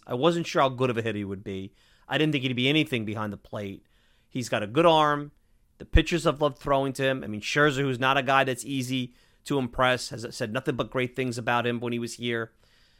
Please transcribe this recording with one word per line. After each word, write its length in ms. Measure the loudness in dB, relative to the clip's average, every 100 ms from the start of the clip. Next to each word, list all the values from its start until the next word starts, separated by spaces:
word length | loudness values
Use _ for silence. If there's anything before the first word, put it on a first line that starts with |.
| -8
I 80 |
wasn't 320 | 0 2 2 -2
sure 160 | 2
how 80 | 2
good 220 | 2 0
of 80 | 0
a 20 |
hitter 160 | -2 -4
he 80 | -6
would 180 | -8
be. 300 | -8 -10 -10 _ _ _ -4
I 120 | 0
didn't 140 | 2
think 100 | 2
he'd 100 | 0
be 160 | 0 2
anything 360 | 2 2 -2 -4
behind 280 | -6 -6
the 40 | -8
plate. 500 | -12 -10 -10 -12 _ _ _ _ _
He's 200 | -8 -4
got 120 | -4
a 60 | 0
good 180 | 4 6
arm. 460 | 6 4 2 -6 _ _ _ _ -20
The 60 | 2
pitchers 400 | 4 4 2 0
have 160 | 2
loved 180 | 0 -2
throwing 340 | 0 0 0
to 100 | 0
him. 200 | 0 0
I 40 | -4
mean, 140 | -8
Scherzer, 400 | -2 4 4 4
who's 180 | -2 0
not 180 | 2 2
a 60 |
guy 200 | 4 2
that's 220 | 2 -2 -4
easy 500 | -6 -4 -4 -6 _ _ _ -4
to 120 | -2
impress, 520 | -2 0 2 2 -4
has 180 | -10 -10 -6
said 180 | -4
nothing 220 | -4 -4 -4
but 160 | -4
great 240 | -2 -4 -2
things 240 | -4 -4
about 260 | -2 0 0
him 140 | -2
when 140 | -4
he 60 | -4
was 140 | -6
here. 380 | -6 -4 -4 -6 _ _ _ _